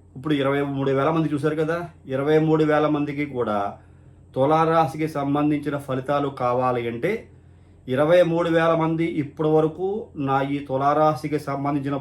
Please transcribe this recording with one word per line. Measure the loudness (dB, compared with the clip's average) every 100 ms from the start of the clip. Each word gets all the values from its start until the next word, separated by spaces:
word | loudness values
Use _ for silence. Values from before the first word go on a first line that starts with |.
| -20 -10
ఇప్పుడు | -2 0
ఇరవై | 0 -2 -2
మూడు | -2 -2 0
వేల | 0
మంది | 0 0
చూశారు | -2 -2 -2
కదా, | -2 -4 -8 -14 -8
ఇరవై | -4 2 2
మూడు | 4 4 4
వేల | 2 2
మందికి | 0 -2 -4 -4
కూడా | -4 -2 -2 -4 -8 -20 -20 -20 -20 -8
తులారాశికి | 0 2 4 4 4 2 -2 -4 -2
సంబంధించిన | -2 0 0 0 -2 -6 -4
ఫలితాలు | -4 -2 -2 -2 -2
కావాలి | -2 0 0 0 -4
అంటే | -4 -4 -4 -8 -20 -20 -20 -20 -16 -4
ఇరవై | 0 4 6 4
మూడు | 2 2
వేల | 2 2 2
మంది | 0 0 -2 -4
ఇప్పటి | -6 -2 2
వరకు | 4 2 0 -4 -6 -8 -6 -2
నా | 0 0
ఈ | -4 -4
తులారాశికి | -2 2 4 2 2 -2 -4 -4
సంబంధించిన | -4 -2 -2 -4 -6